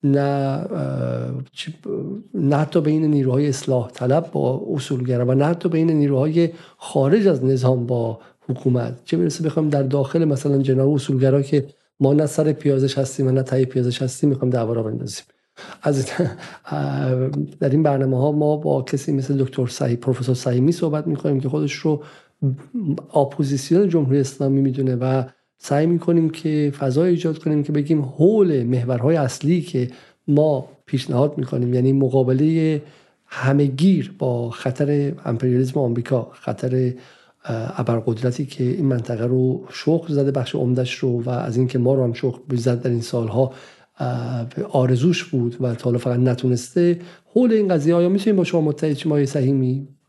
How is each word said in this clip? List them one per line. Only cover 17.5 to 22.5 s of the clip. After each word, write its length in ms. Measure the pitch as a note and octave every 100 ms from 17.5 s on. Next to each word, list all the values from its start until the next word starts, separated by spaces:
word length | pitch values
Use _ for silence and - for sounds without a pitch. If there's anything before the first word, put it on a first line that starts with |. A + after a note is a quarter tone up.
| -
در 80 | D3
این 120 | C#3+
برنامه‌ها 500 | D3+ C#3 C3+ B2+ C#3+
ما 240 | D3+ D3+ D3+
با 260 | D#3 C#3
کسی 300 | C3 C#3 D3
مثل 320 | C#3 C3 C#3
دکتر 220 | C3 C3+ B2
صحیح، 300 | - C3+ A#2+
پروفسور 380 | C3+ B2 B2
صحیمی 380 | B2+ - B2 C3+
صحبت 340 | E3+ E3 D3+ D#3
می‌کنیم 340 | D3 D3+ C3+
که 80 | C3+
خودش 240 | D3+ D3+
رو 300 | - E3 D3 D3 - _ _ C#3